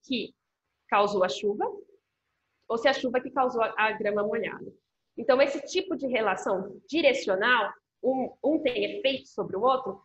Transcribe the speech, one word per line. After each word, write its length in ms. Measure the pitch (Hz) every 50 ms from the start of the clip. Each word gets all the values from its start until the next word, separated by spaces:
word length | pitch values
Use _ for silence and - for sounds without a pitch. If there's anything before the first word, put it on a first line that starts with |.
| _
que 320 | - 262 226 - - - _ _ _ _ _ _ _ _ _ _ _
causou 340 | - 202 208 - 202 190 180
a 60 | 180
chuva 360 | - - 214 202 202 - - 494 - - - _ _ _ _ _ _ _ _ _ _ _ _ _ _ _ _ -
ou 100 | 226 226
se 100 | 233 277
é 20 |
a 40 | 269
chuva 260 | - - 247 226 254
que 100 | 254 269
causou 320 | - 277 254 254 240 233 220
a, 120 | - -
a 160 | 214 214 220 214
grama 300 | - 202 208 208 208 208
molhada. 500 | 214 226 233 185 165 - - 180 - - _ _ _ _ _ _ _ _
Então, 240 | - 226 269 254 262 285
esse 180 | - - 277 -
tipo 300 | - - 370 381 381 330
de 100 | - 262
relação 720 | 247 247 220 220 202 190 - - 226 196 185 190 - - - - -
direcional, 840 | 277 330 311 262 247 - - 202 190 190 214 240 254 233 202 202 - - _ _ _ _ -
um, 300 | 247 269 262 247 - - _ -
um 160 | 277 320 311
tem 260 | 208 247 247 214 202
efeito 440 | 208 - - - 269 269 - - -
sobre 280 | - 220 185 165 190
o 40 | 190
outro, 400 | 226 262 262 262 - 202 190 -